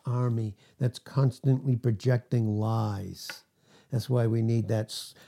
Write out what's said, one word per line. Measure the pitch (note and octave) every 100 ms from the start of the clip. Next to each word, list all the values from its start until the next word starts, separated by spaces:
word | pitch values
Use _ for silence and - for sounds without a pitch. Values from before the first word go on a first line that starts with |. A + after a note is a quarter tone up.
army | - B2 B2 A2+ A2 G2+ _ _
that's | B2+ -
constantly | - - C3+ - C3+ C3 C3+
projecting | B2 B2 G#2+ B2+ B2 - B2 A2 G#2
lies. | G#2+ A2+ G#2+ G2 F#2+ - - - _ _ _ - _
That's | B2 G#2+
why | B2 A#2
we | A2+
need | A2+ A#2 G2+
that | A2 A2
s-, | - - -